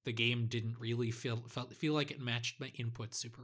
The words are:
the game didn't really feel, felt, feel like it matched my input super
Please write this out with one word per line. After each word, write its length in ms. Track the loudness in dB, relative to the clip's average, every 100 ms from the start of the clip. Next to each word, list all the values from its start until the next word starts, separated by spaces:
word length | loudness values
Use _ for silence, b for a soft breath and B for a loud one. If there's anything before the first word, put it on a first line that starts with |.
the 80 | -2
game 340 | 4 4 6 2
didn't 320 | 0 -2 -2
really 320 | 0 2 2
feel, 340 | 0 0 -2 -4
felt, 260 | -6 -6
feel 180 | -2 2
like 180 | 4 2
it 100 | -2
matched 400 | -2 0 0 -4
my 120 | -6 -4
input 380 | -2 -2 -4
super 280 | -4 -6 -8